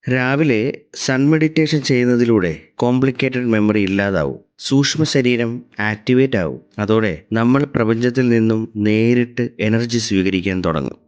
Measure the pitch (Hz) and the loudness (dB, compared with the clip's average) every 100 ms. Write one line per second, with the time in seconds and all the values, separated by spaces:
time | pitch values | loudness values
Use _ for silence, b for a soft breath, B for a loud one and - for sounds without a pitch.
0 | - 127 127 139 156 113 123 - _ - | -2 -2 0 0 2 0 -2 -6 _ -10
1 | - 131 139 156 156 156 156 156 131 127 | -2 0 2 2 2 0 0 0 0 0
2 | 123 120 120 113 87 80 - - 120 127 | 2 2 4 2 2 -4 -14 -4 0 2
3 | 135 123 131 127 123 110 104 107 98 98 | 0 0 -4 -2 0 2 2 2 0 0
4 | 101 95 71 - _ _ - 135 139 156 | 0 0 -2 -6 _ _ -2 0 0 -2
5 | 156 147 123 120 117 120 - - 107 104 | 0 0 0 0 -2 -6 -12 -6 -4 -4
6 | - 127 135 117 82 64 _ - 101 110 | 0 2 2 0 -4 -6 _ -8 0 0
7 | 110 80 _ 110 117 139 143 123 110 113 | 0 -6 _ -2 2 2 0 -2 -2 0
8 | 123 120 123 117 110 110 110 107 104 107 | 0 0 0 2 2 0 -4 -2 0 2
9 | 113 123 120 120 120 - 110 113 117 117 | 2 2 0 -4 -8 -2 0 0 0 -4
10 | 107 95 95 95 92 92 87 78 65 - | -2 0 0 0 -2 -2 -2 -2 -4 -10